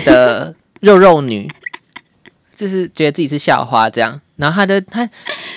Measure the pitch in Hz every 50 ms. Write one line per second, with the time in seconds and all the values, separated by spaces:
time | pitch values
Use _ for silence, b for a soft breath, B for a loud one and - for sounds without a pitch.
0 | 139 143 131 127 127 123 117 101 139 165 160 _ _ _ _ _ - 196 208 180
1 | 190 190 170 151 143 123 110 104 101 151 151 - _ - - - _ _ _ -
2 | _ _ _ _ _ - _ _ _ _ _ - 208 196 190 190 180 160 - -
3 | 156 147 143 - 165 131 147 143 - - 139 - - 120 127 117 110 113 - 117
4 | 113 113 120 147 _ _ _ - 147 147 165 196 202 190 196 196 190 - - 226
5 | 240 226 B B B B B B B B B